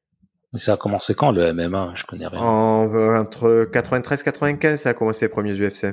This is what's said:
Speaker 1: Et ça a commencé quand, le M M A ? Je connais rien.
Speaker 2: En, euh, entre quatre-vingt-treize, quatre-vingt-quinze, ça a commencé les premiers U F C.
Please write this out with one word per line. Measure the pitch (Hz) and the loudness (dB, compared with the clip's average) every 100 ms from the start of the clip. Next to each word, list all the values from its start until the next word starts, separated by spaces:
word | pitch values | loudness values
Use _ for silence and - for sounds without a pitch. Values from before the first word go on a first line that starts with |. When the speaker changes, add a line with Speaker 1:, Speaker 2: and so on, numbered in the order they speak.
| _ _ _ _ _ | _ _ _ _ _
Speaker 1:
Et | 117 | -8
ça | - | 0
a | 101 | 0
commencé | 104 104 - | 0 -2 -2
quand, | 101 143 | 0 2
le | 95 85 | 4 2
M | 85 | 2
M | 87 | -2
A ? | 95 90 87 | -2 -6 -8
Je | |
connais | - - 87 | -12 -10 -10
rien. | 92 | -4
Speaker 2:
En, | 117 110 110 110 110 | 0 2 4 4 2
euh, | 110 110 113 | 2 2 2
entre | 110 - 117 113 110 | 0 0 4 4 4
quatre-vingt-treize, | 123 117 127 123 139 | 0 0 -2 -2 -2
quatre-vingt-quinze, | - - 147 143 156 147 | -2 -2 -2 0 0 0
ça | 131 | -2
a | |
commencé | 117 110 110 | 0 -2 0
les | 110 | -2
premiers | - 104 | -2 -4
U | 98 101 | -2 -2
F | |
C. | - 101 | -2 -6